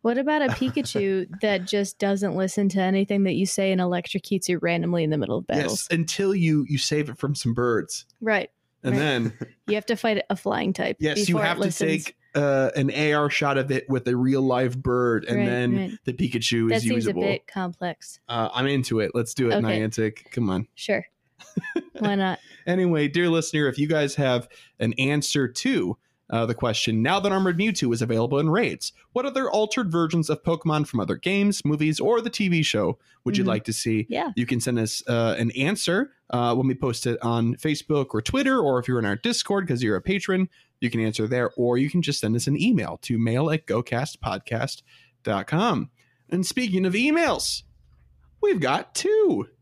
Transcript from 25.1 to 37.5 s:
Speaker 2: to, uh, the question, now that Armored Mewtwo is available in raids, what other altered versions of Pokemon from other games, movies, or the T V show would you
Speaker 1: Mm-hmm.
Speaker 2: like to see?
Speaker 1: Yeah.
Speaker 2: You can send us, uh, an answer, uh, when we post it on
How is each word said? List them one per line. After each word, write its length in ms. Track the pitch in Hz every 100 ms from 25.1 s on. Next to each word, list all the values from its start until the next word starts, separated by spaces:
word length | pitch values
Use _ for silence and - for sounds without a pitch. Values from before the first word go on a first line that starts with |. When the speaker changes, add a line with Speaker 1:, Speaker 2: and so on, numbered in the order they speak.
| 147 - 147 123
Speaker 2:
to, 500 | - 262 220 90 - _ _ _
uh, 160 | 117 117
the 80 |
question, 480 | 117 120 110 - 113
now 180 | 123 196
that 120 | 202
Armored 260 | 190 190 170
Mewtwo 340 | 214 202 123
is 80 | 117
available 380 | 117 113 120 139
in 100 | 156
raids, 440 | 180 175 80 - _ _
what 140 | 247 277
other 240 | 269 262
altered 400 | 214 214 254 202
versions 380 | 170 165 170 151
of 120 | 151
Pokemon 440 | - 165 165 151 147
from 140 | 117
other 160 | 92 95
games, 460 | 175 196 202 196
movies, 360 | 147 151 156 151
or 200 | 202 233
the 80 | 226
T 180 | - 196
V 140 | 170
show 340 | 151 107 90 110 _ _
would 120 | 120 101
you 60 |
Speaker 1:
Mm-hmm. 60 | 95
Speaker 2:
like 140 | 107
to 80 | 110
see? 340 | 107 120 110 113
Speaker 1:
Yeah. 220 | 233 330 180
Speaker 2:
You 100 | 120
can 140 | 123
send 180 | 127 120
us, 240 | 110 - -
uh, 260 | 117 113 80
an 140 | 117
answer, 600 | 127 143 208 - 185 277 _ _
uh, 240 | 123 120
when 140 | 120 131
we 60 |
post 320 | 127 131 117 123
it 120 | 113
on 340 | 117 117 117